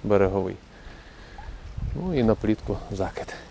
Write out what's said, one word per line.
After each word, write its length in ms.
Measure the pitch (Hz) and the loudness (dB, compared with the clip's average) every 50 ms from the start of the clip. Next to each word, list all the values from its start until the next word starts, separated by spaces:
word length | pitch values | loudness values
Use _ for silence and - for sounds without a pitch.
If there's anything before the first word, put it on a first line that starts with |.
| - | 4
береговий. 500 | 104 104 98 98 92 95 98 95 92 95 - - - - - - - - - - - - - - - - - - - - - - - - - - - - | 6 6 6 6 6 4 0 0 -2 -6 -8 -16 -20 -20 -18 -18 -18 -18 -18 -18 -20 -20 -18 -18 -16 -16 -14 -12 -12 -12 -12 -14 -12 -8 -6 -6 -4 -4
Ну 180 | 147 170 185 175 | -4 -4 0 2
і 80 | 139 | 4
на 120 | 117 110 107 | 6 4 4
плітку 420 | - - 104 107 - - 110 104 - - - | 4 4 2 2 2 0 -4 -4 -4 -4 -8
закид. 420 | 104 95 95 92 - - - - - - - - | -4 -4 -4 -4 -4 -8 -10 -10 -10 -14 -14 -16